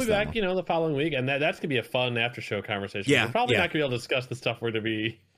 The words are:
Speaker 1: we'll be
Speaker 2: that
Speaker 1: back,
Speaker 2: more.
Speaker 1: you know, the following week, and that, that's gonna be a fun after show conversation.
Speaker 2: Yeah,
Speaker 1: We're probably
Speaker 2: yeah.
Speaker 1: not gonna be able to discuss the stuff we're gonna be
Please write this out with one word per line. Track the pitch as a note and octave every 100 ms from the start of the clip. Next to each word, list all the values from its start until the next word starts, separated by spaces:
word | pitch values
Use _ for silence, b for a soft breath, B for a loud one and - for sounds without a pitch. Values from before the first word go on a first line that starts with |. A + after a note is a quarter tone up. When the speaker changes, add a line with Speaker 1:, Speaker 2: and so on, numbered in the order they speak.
Speaker 1:
we'll |
be | A3+
Speaker 2:
that | G3+
Speaker 1:
back, | G#3
Speaker 2:
more. |
Speaker 1:
you | A#3
know, | F#3 F#3
the |
following | F3 E3+ D#3+
week, | C#3 D#3+
and | C3+ B2+
that, | C#3
that's | D3 G3
gonna | E3
be | B2+
a |
fun | - B2+ B2+ A#2+
after | A#2+ A#2+
show | - G#2+
conversation. | G2 G2+ G2 G#2 A2+
Speaker 2:
Yeah, | C3+ A2
Speaker 1:
We're |
probably | A3 B3
Speaker 2:
yeah. | A2
Speaker 1:
not | E3+
gonna | D#3+
be | C#3+
able |
to | A#2+
discuss | - C3+ B2+
the |
stuff | B2 B2+ A2+
we're | A#2
gonna | A2
be | A2 G#2+ A2+ - _